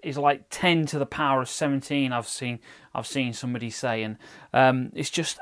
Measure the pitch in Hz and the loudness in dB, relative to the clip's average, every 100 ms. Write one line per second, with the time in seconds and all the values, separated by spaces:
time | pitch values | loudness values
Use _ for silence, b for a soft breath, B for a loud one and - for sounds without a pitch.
0 | 160 139 143 139 - - 185 170 151 147 | -8 2 2 2 -4 0 4 4 2 -2
1 | 139 - 147 135 127 - 151 139 - 143 | -4 0 2 2 0 -2 0 0 0 -2
2 | 135 123 113 - 123 117 B B B 127 | 0 -2 -4 -6 -6 -6 B B B -8
3 | 120 139 123 113 127 123 117 - 127 113 | -4 -2 -2 -4 -4 -4 -6 -4 -2 -2
4 | 110 113 B B B - 131 127 127 - | -2 -6 B B B 6 6 6 0 -6
5 | 143 - 156 - | -4 -2 -4 -4